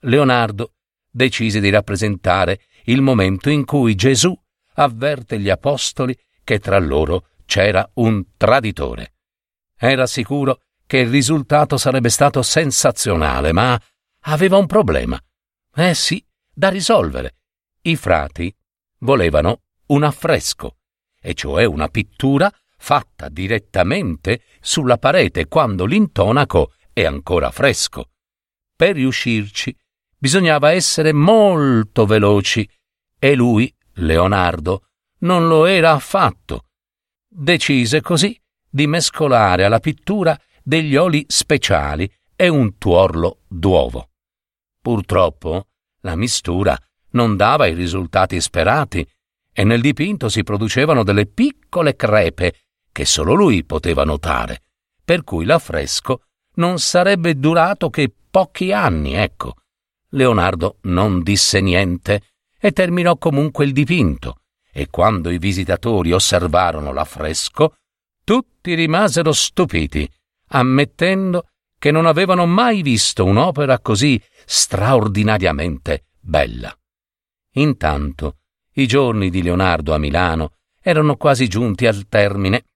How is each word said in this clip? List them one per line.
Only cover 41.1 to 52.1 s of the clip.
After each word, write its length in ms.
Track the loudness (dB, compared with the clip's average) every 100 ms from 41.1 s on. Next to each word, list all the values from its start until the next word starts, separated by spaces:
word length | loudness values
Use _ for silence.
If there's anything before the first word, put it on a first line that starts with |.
| 0 -2
speciali 800 | -4 0 -2 2 0 0 -4 -6 _ _ _
e 120 | 2
un 300 | 2 0 0
tuorlo 640 | 2 4 4 2 -4 -4 _
d'uovo. 600 | -4 2 2 2 -6 -14 _ _ _ _ _ _ _
Purtroppo 840 | -4 -4 0 0 0 -2 -8 -8 -8 _ _ _
la 140 | -10 -6
mistura 640 | -4 -4 -4 -2 0 -2 _ _ _
non 240 | 0 0 2
dava 320 | 2 4 2
i 60 |
risultati 680 | 0 -4 -4 -2 0 0 -2
sperati 640 | -4 -2 0 0 -2 -6 -8 _ _ _ _
e 120 | -2 0
nel 160 | 2
dipinto 480 | 0 -2 -4 -4 -4
si 140 | -4
producevano 600 | -4 -4 -2 0 2 2
delle 220 | 2 0 0
piccole 720 | 0 -2 -2 _ -2 -2 0
crepe 600 | 0